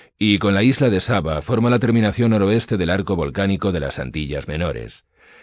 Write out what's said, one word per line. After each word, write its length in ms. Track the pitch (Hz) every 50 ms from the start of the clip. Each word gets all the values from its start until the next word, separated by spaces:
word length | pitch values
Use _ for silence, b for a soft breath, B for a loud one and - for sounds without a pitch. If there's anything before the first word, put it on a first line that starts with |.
| B B B -
y 200 | 101 110 104 90
con 140 | 104 101 98
la 100 | 98 113
isla 260 | 131 127 - 139 120
de 100 | 98 90
Saba 420 | - - 113 98 76 80 76 76
forma 280 | - - 123 110 117 120
la 100 | 123 113
terminación 520 | 131 117 117 117 107 104 - - 117 117
noroeste 440 | 110 104 98 98 110 117 - - 117
del 140 | 95 87 82
arco 260 | 92 98 92 - 95
volcánico 560 | 82 76 71 - 101 98 98 98 82 - 98
de 80 | 87 80
las 180 | 69 69 -
Antillas 520 | - 67 64 60 78 76 69 73 69 67 71
Menores. 560 | 76 78 87 78 64 57 57 57 - - - _ b b b b b b